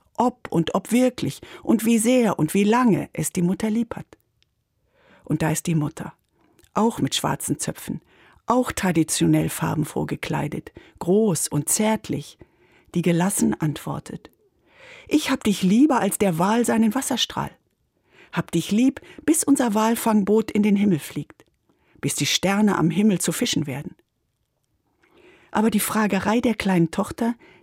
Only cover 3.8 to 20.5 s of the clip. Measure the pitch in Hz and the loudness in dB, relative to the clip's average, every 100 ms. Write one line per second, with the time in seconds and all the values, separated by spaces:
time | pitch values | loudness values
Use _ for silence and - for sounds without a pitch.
3.8 | 233 - - - _ _ _ _ _ _ | -4 -8 -14 -20 _ _ _ _ _ _
4.8 | _ _ _ - - 156 160 160 - 160 | _ _ _ -16 -6 -2 -2 -2 -2 -2
5.8 | 147 - - - _ _ _ _ _ - | -2 -6 -14 -16 _ _ _ _ _ -2
6.8 | 226 - 135 - 151 147 - 143 - - | -2 0 -4 -2 -4 -4 -6 -6 -6 -8
7.8 | - 156 _ _ _ _ - 240 247 - | -10 -12 _ _ _ _ -2 0 0 -2
8.8 | 190 165 156 - 165 156 156 - 160 160 | 0 0 0 0 2 2 0 -4 -4 -4
9.8 | 156 - 151 147 - 147 147 - - - | -4 -4 -6 -6 -6 -6 -4 -8 -12 -20
10.8 | - - 165 202 220 160 - 147 147 - | -20 -8 0 2 2 0 -2 -4 -2 -2
11.8 | 214 220 - 139 - - - _ _ _ | 0 -2 -4 -8 -10 -20 -20 _ _ _
12.8 | _ 180 175 170 185 - 226 - 156 143 | _ -2 0 2 0 0 0 0 -4 -4
13.8 | - 143 - - - _ _ _ _ _ | -8 -10 -10 -16 -16 _ _ _ _ _
14.8 | - - - 302 - 269 220 190 185 220 | -20 -20 -2 -2 0 -2 -2 0 4 4
15.8 | 302 254 202 - 196 160 190 233 240 226 | 4 4 0 0 0 2 0 2 2 2
16.8 | 226 269 - 247 - - 143 - _ _ | 2 0 -4 -4 -4 -6 -8 -12 _ _
17.8 | _ _ _ _ - - - 165 - 208 | _ _ _ _ -10 -6 -2 -2 0 2
18.8 | 254 - - - - 320 - 277 247 208 | 2 0 -14 -6 0 0 2 2 2 2
19.8 | 220 233 233 214 190 214 214 | 2 0 2 2 4 2 2